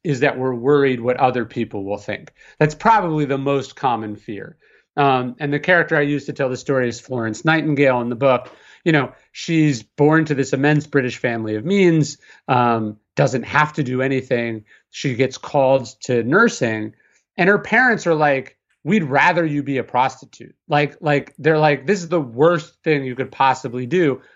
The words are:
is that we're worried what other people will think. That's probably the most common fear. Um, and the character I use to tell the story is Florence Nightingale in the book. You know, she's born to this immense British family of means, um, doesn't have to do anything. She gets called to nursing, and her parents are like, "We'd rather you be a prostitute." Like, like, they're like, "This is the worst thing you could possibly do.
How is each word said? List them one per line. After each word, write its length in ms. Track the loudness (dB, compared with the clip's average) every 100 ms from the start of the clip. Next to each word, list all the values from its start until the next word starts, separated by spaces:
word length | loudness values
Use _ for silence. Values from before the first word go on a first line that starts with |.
is 180 | -4 0
that 180 | 0 0
we're 160 | -4
worried 460 | -2 2 2 2 0
what 160 | -2 0
other 280 | 0 0
people 380 | -4 -6 -6 -6
will 160 | -6 -8
think. 340 | -8 -10 -12 _ -10 -2
That's 160 | -2
probably 520 | 2 2 2 2 -2
the 120 | -2 -2
most 380 | -2 -2 -4
common 400 | -4 -4 -2 -6
fear. 420 | -12 -12 -14 -14 -20 _ _ _ 0
Um, 380 | 2 2 -2 -6
and 140 | -4
the 60 | -2
character 360 | 2 2 2
I 60 | 0
use 240 | 0 -2
to 80 | -6
tell 160 | -4 -4
the 80 | -4
story 320 | -2 0 -2
is 100 | -6
Florence 460 | -8 -6 -6 -2
Nightingale 560 | 0 0 0 2 2 2
in 80 | -2
the 60 |
book. 340 | 0 2 2 -2 -20 -20 -6
You 80 | 0
know, 220 | 2 0 -8 _
she's 500 | -12 -2 2 2 0
born 420 | -6 2 4 4
to 80 | 2
this 180 | -2 -2
immense 360 | 0 2 2 0
British 320 | -2 -2 -4
family 340 | -4 -4 -4
of 80 | -4
means, 540 | -2 2 4 4 0 -6 _ -12 -2
um, 500 | 2 2 0 -2 -8 _
doesn't 280 | -2 0 0
have 300 | -2 0 0
to 100 | -2
do 180 | -4 -2
anything. 640 | -2 -2 -2 -2 -2 -8 -14 _ _
She 240 | -8 -4
gets 240 | 0 -2 -4
called 520 | -4 0 2 2 0 -12
to 180 | -2 -2
nursing, 720 | 2 4 2 0 -4 -4 -8 -14 _ _ _ 0
and 100 | 2
her 120 | 2
parents 480 | 2 2 2 2 0
are 80 |
like, 420 | 2 2 0 -4 _ _ _
"We'd 200 | -2 0
rather 420 | 2 2 2 2
you 160 | 0 -2
be 160 | -4 -4
a 60 |
prostitute." 720 | -2 0 -2 -4 -20 -20 -20 _ -2
Like, 300 | 0 -2 -4
like, 340 | -2 -2 -2 -4
they're 220 | 0 4
like, 260 | 4 2
"This 160 | -2 -4
is 80 | -2
the 100 | -4
worst 640 | -2 2 2 2 -4 _
thing 220 | -2 -2
you 100 | -2
could 160 | -6 -6
possibly 540 | 0 0 0 -6 -8
do. 380 | -2 0 2 0 _